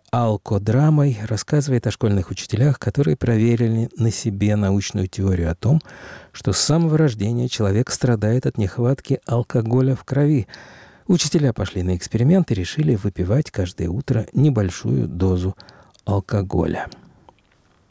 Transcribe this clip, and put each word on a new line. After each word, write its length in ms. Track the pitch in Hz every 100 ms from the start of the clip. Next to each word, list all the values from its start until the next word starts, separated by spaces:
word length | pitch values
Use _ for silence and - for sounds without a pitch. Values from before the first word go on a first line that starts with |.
| -
"алкодрамой", 1080 | 131 117 104 - 104 101 120 151 151 143 110
рассказывает 640 | 107 107 - 147 139 123 113
о 40 |
школьных 380 | - 113 101 95
учителях, 480 | - - 107 147 131
которые 400 | - - 147 143
проверили 720 | - 113 117 117 117 113 113 -
на 140 | 113
себе 440 | 107 - 98 101 104
научную 520 | 101 98 - 104 95
теорию 420 | - 95 90 82
о 60 | 82
том, 260 | 110 156 - - - - -
что 220 | - -
с 60 | -
самого 360 | - 156 165 151
рождения 540 | 156 107 101 120 123
человек 400 | - 101 101 -
страдает 560 | - 127 113 107 120 -
от 140 | -
нехватки 600 | 98 - 120 139 - 135 -
алкоголя 680 | 120 120 123 113 123 131 117
в 80 |
крови. 440 | - 143 147 147 - - - - - - -
Учителя 460 | 175 - 170 143
пошли 280 | - 101 98
на 160 | 90 90
эксперимент 540 | - 107 123 185 170
и 20 |
решили 400 | 98 87 - 151
выпивать 560 | 110 104 - 90 123 160
каждое 400 | - 90 - 87
утро 380 | 98 - 113 104
небольшую 760 | - 151 120 95 - 113 131 104
дозу 500 | 80 92 90 92 - - - - _ -
алкоголя. 840 | 98 - 104 98 - 82 82 - - - _ _ _ _ _ _ _ _